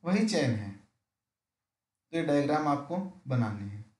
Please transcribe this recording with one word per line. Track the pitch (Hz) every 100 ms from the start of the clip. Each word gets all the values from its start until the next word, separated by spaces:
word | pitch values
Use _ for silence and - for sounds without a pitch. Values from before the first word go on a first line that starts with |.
वही | 170 202 220
चेन | 180 135
है। | 107 101
तो | 98 _ _ _ _ _ _ _ _ _ _ _ _ _ 165
ये |
diagram | 156 143 147 151 151
आपको | 139 - 175 196 - 131
बनानी | 123 110 101 101
है। | 104 -